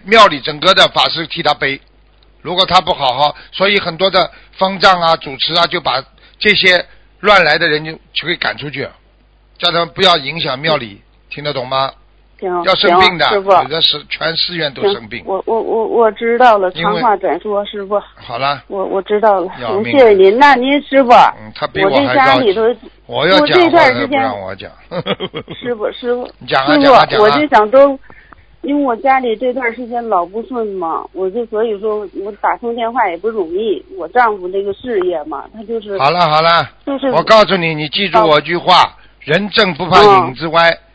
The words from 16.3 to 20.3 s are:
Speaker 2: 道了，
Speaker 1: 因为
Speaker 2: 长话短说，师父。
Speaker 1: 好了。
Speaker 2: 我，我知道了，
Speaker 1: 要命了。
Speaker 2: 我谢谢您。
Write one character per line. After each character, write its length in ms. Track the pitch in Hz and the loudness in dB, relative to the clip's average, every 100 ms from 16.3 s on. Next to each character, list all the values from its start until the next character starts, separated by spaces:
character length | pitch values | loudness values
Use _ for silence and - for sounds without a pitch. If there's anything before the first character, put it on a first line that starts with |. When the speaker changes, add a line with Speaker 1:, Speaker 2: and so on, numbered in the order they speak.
| 233 | 2
Speaker 2:
道 220 | 247 208 | 4 4
了， 120 | 185 | 0
Speaker 1:
因 120 | 156 175 | -4 -4
为 140 | 190 | -2
Speaker 2:
长 0 | |
话 160 | 233 196 | -2 -2
短 240 | 185 160 | -2 -4
说， 240 | 214 202 | -4 -6
师 180 | 208 214 98 | -6 -12 -6
父。 120 | 104 - | -6 -6
Speaker 1:
好 220 | _ - 120 | _ -12 -4
了。 260 | 139 139 - | -4 -4 -8
Speaker 2:
我， 180 | 196 | -8
我 160 | 196 190 | -4 -4
知 180 | 185 208 | -2 0
道 180 | 214 196 | 2 2
了， 100 | 175 - | -2 -8
Speaker 1:
要 140 | 120 | -6
命 0 | |
了。 60 | 196 | -4
Speaker 2:
我 60 | |
谢 140 | 226 285 | 0 4
谢 100 | 233 | 6
您。 280 | 202 190 | 8 6